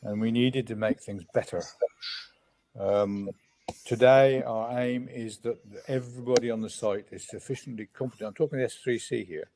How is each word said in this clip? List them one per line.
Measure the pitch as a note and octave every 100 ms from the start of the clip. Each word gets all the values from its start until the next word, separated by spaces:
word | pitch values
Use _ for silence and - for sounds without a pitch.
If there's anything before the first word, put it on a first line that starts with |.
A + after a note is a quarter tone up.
And | - G#2
we | A2+
needed | A#2 B2 C3 A#2
to | A2
make | A2 -
things | - G2+ F2
better. | - - F2 E2+ - - _ - - - _ _ _ _ -
Um, | G2 G2+ G2+ G2+ G2 - _ _ - -
today, | - A#2 B2+ C3+ C#3 C3
our | B2 A2+ A2+ B2
aim | B2 B2 B2
is | B2 A2+ A2
that | A#2 A#2 G#2 G2+ -
everybody | C3 B2 B2 B2 B2 A#2
on | A2+
the | A2
site | - A2 G2+ G2+
is | F#2+ -
sufficiently | G#2+ - C3 - A#2 G#2+
competent. | - C3 - G#2+
I'm |
talking | G2+ D#3 C#3
S | B2 -
three | - A#2+
C | - B2
here. | F#2+ D#2 -